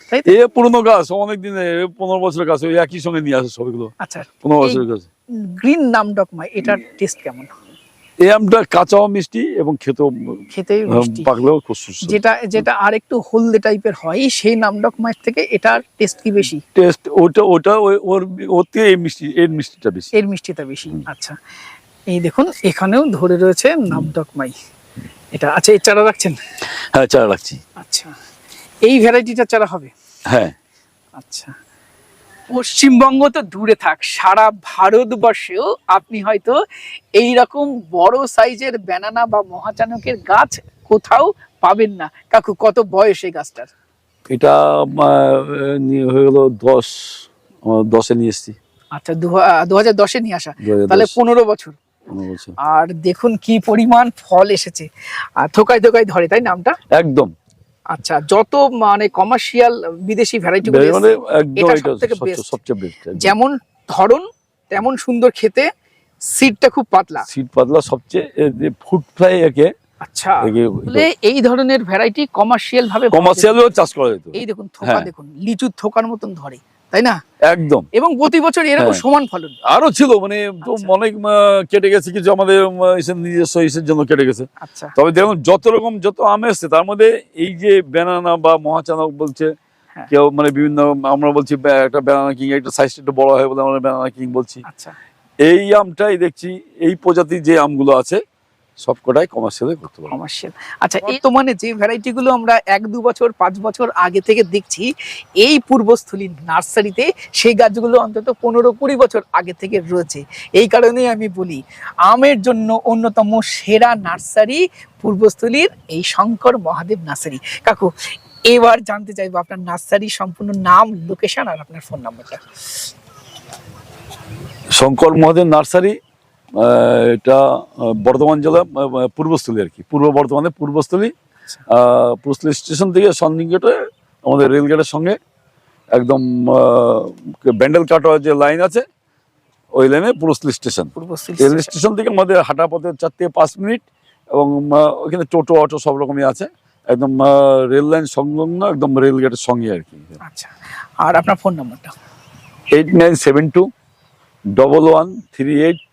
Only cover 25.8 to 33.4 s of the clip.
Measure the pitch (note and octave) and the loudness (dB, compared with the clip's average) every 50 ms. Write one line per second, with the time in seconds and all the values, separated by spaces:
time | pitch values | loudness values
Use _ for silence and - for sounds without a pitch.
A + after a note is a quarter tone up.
25.8 | - A3 G3+ G#3 G#3+ A3 G#3 - - F#3 D3 - - - - - - - - - | 2 2 2 2 2 0 0 -2 -4 -6 -6 -8 -12 -20 -18 -16 -14 -14 -14 -14
26.8 | - - - C3+ C3+ - - C3 A#2 G#2 F#2+ - - - C#3 - _ _ - - | -8 -2 0 0 2 2 2 2 2 2 0 -4 -6 -12 -18 -18 _ _ -20 -20
27.8 | - - - - - D#3+ D3 - - - _ _ _ - - - - - _ - | -14 -10 -10 -10 -10 -12 -20 -20 -20 -20 _ _ _ -20 -20 -20 -20 -20 _ 2
28.8 | A3+ A3+ C4+ C4 G#3+ A#3 A#3 B3 A#3 A#3 A#3 A#3+ A#3+ - A#3+ A3 G#3+ F3 E3+ F3 | 4 4 6 6 4 4 4 2 0 -2 -2 -4 -2 0 0 -2 -2 -2 -6 -10
29.8 | C#3 C3 _ _ _ _ _ _ - - B2 A#2+ G2+ D#2+ C#2+ _ _ _ _ _ | -14 -16 _ _ _ _ _ _ -4 0 0 0 0 -2 -6 _ _ _ _ _
30.8 | _ _ _ _ _ _ - C3 - _ - - - - C3 _ _ _ _ _ | _ _ _ _ _ _ -20 -20 -20 _ -20 -18 -18 -20 -20 _ _ _ _ _
31.8 | _ _ _ _ _ _ _ _ _ _ _ - _ - B3 B3 A#3 - - - | _ _ _ _ _ _ _ _ _ _ _ -20 _ -8 -6 -6 -6 -6 -2 2
32.8 | - C#4 B3+ A#3+ C4+ C4+ C4 C4+ C#4 C#4+ - D#4+ | 4 4 6 6 4 4 4 4 2 2 0 -2